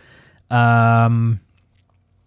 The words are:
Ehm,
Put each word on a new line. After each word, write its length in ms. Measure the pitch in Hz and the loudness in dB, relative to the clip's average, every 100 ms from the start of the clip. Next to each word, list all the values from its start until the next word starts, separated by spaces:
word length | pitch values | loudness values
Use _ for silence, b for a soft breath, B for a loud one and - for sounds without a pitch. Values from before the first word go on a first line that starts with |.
| b b b b - | b b b b -6
Ehm, 880 | 120 120 120 117 117 117 117 117 110 - _ _ _ _ _ _ _ | -2 0 2 2 2 0 -2 -4 -6 -10 _ _ _ _ _ _ _